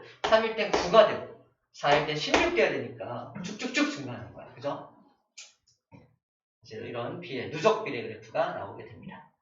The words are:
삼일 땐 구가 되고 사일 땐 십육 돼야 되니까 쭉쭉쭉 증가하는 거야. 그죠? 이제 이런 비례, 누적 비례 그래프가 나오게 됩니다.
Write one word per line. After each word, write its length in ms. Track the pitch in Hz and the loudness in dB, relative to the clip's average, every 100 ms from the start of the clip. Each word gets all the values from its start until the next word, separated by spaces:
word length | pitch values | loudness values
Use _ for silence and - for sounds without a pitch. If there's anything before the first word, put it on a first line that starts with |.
| - - | -16 -6
삼일 320 | - 220 226 220 | 4 4 4 -2
땐 160 | 208 | 0
구가 360 | - 180 220 - | 0 6 8 8
되고 200 | - - - _ _ _ | 6 -8 -16 _ _ _
사일 320 | - 147 147 147 | -2 4 4 4
땐 100 | 151 | -4
십육 400 | - - 339 - | 2 4 4 4
돼야 140 | 196 | 2
되니까 600 | - - - - - - - | 2 -6 -10 -10 -8 -10 -10
쭉쭉쭉 480 | 196 - 254 294 285 - | -10 -8 -4 0 -2 -2
증가하는 380 | 123 113 98 | -8 -10 -14
거야. 180 | - - | -16 -20
그죠? 360 | - 143 156 - - _ _ _ - - _ _ _ _ - _ _ _ _ _ _ | -10 -6 -6 -10 -20 _ _ _ -20 -20 _ _ _ _ -20 _ _ _ _ _ _
이제 140 | 117 113 | -18 -14
이런 420 | - 120 117 120 | -10 -8 -8 -8
비례, 300 | - 127 - | -8 -8 -8
누적 340 | 151 214 214 | 2 2 2
비례 180 | 139 120 | -2 -8
그래프가 500 | 107 110 - 151 170 | -8 -12 -6 -4 -2
나오게 320 | - 101 - - | -4 -10 -12 -16
됩니다. 440 | 988 988 932 960 _ | -18 -18 -18 -20 _